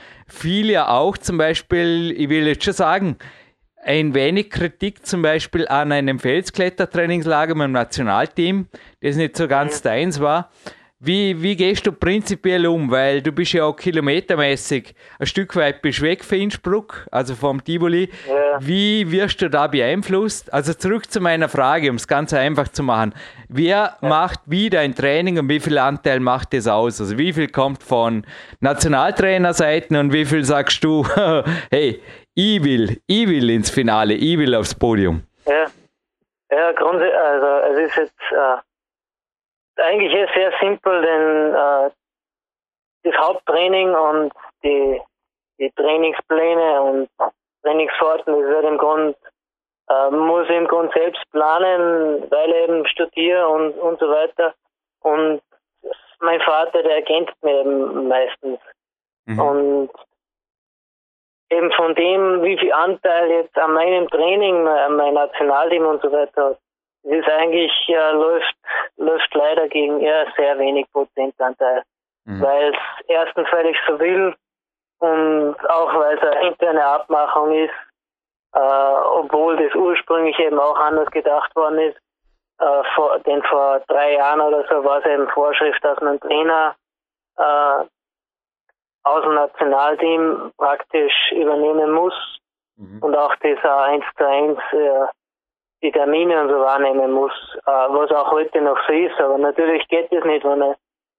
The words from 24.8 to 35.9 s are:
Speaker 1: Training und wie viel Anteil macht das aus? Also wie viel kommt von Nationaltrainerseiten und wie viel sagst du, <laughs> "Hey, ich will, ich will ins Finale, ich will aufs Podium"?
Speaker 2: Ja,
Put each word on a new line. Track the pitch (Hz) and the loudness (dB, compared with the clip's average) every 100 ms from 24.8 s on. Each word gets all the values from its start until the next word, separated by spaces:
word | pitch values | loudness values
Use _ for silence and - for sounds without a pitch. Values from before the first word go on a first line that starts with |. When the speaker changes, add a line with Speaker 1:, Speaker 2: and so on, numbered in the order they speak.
| 143 | 0
Speaker 1:
Training | 123 139 156 180 170 | 0 0 0 0 0
und | 139 | 0
wie | 147 | 0
viel | 156 143 | 0 0
Anteil | 135 143 147 131 | 0 0 -2 0
macht | 127 127 - | 0 0 -2
das | 131 113 | -2 0
aus? | 104 117 110 | 2 0 -2
Also | 101 110 | -4 -2
wie | 170 | -2
viel | 160 151 | -2 -2
kommt | - 135 135 | -2 -2 -4
von | - 120 117 110 - - - - | -2 0 0 -2 -6 -16 -20 -4
Nationaltrainerseiten | 135 143 165 139 170 - 190 185 175 160 151 156 156 151 | -2 0 0 2 0 2 2 2 2 2 2 0 0 0
und | 143 | 2
wie | 151 143 | 0 0
viel | 156 | 0
sagst | 135 147 135 - | 2 0 0 0
du, | 160 156 - 202 185 156 | 2 2 2 2 2 2
<laughs> | 151 165 - | 0 -4 -2
"Hey, | 139 139 - - - _ | 0 0 -2 -12 -20 _
ich | - 208 208 | -2 0 2
will, | 143 123 107 - - | 2 2 0 -2 -2
ich | 208 220 | 0 2
will | 151 120 | 2 2
ins | 113 101 | 2 0
Finale, | - 113 110 107 | 0 2 2 2
ich | 107 156 165 | 2 0 2
will | 139 | 2
aufs | 113 104 | 0 -2
Podium"? | - 120 110 90 80 - _ - | -2 0 2 2 0 -6 _ -2
Speaker 2:
Ja, | 147 156 - _ | 0 -2 -8 _